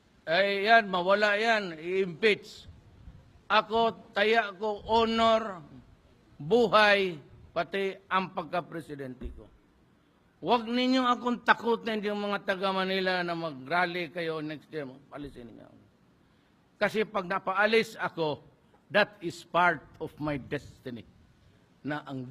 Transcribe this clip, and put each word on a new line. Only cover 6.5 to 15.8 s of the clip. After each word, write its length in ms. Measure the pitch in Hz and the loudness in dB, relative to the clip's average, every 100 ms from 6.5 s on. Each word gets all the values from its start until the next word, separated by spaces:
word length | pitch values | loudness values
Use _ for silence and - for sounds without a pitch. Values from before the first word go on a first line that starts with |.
| 233 220 214 208 202 190 151 - - - | 4 6 6 6 4 0 -6 -16 -20 -8
pati 480 | 165 175 196 196 190 - | -6 -4 -4 -4 -6 -2
ang 220 | 190 190 | -2 -2
pagka-presidente 960 | 190 156 175 147 165 156 143 131 123 123 | -8 -6 -6 -6 -12 -12 -12 -12 -12 -14
ko. 100 | - 104 _ _ _ _ _ _ _ _ - | -14 -20 _ _ _ _ _ _ _ _ -6
Huwag 240 | 160 233 | 0 0
ninyo 400 | 220 247 254 262 | 0 0 2 2
akong 400 | 247 240 240 233 | 2 0 -2 0
takutin, 560 | - 214 226 220 208 220 | 2 2 2 -2 -2 -4
yung 240 | 202 208 | -4 -4
mga 240 | 202 202 202 | -4 -4 -4
taga 240 | 185 190 | -2 0
Manila, 480 | 190 190 190 185 185 | 0 -2 0 0 -2
na 160 | 175 170 | -2 -4
mag-rally 720 | 165 131 131 170 180 175 165 | -8 -10 -4 0 0 -2 -8
kayo 320 | 175 165 160 | -6 -6 -6
next 320 | 151 151 - | -8 -10 -12
year. 160 | 156 135 131 - | -12 -10 -14 -18
Palisin 400 | 139 143 123 117 | -14 -14 -16 -18
ninyo 120 | 107 - | -20 -20
ako. 100 | 110 | -20